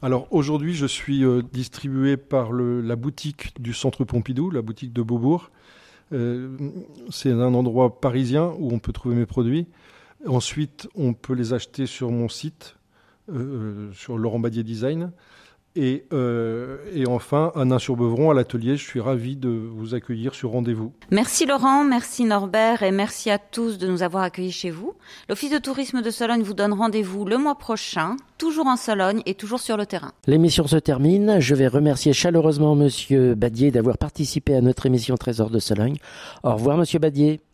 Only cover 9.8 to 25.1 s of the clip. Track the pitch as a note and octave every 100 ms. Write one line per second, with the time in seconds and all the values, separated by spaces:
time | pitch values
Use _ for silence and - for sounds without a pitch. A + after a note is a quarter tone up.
9.8 | _ - _ _ C4+ B2+ - - D3 _
10.8 | - - C3+ A#2 - B2+ A#2 A#2+ - -
11.8 | C3 - B2+ A#2+ A#2 - D#3 - - _
12.8 | _ _ _ _ - D3+ B2+ C3 G#2+ G2+
13.8 | G#2 F#2 - A#2+ A2+ A#2 A#2 A2+ A2 A2+
14.8 | B2 D#3+ F3 E3+ _ - - _ _ -
15.8 | C3+ C3+ - D3 B2 A#2 A2+ A2+ B2 C3+
16.8 | E3+ F3+ B2+ B2 - C#3+ D#3+ D#3+ B2+ B2+
17.8 | - A#2+ A#2+ A#2 D#3 C#3+ A#2+ B2 A2+ C#3+
18.8 | - B2+ A2+ C3 A#2 C#3 B2+ A#2 A2 A2+
19.8 | A2+ A#2+ - A#2 A#2 - B2 A#2+ A#2+ A2+
20.8 | A2+ - - G3 - - D#4 C#4 C4 C#4
21.8 | C#4+ B3 A#3+ - A#3+ G3+ G3 G#3 A3+ A#3
22.8 | F#3+ G3 G#3 - - G3+ - - A#3 G3+
23.8 | F#3 F3+ F3+ F3+ F3+ F3+ F#3 E3+ F3+ D#3+
24.8 | A#3 G#4+ -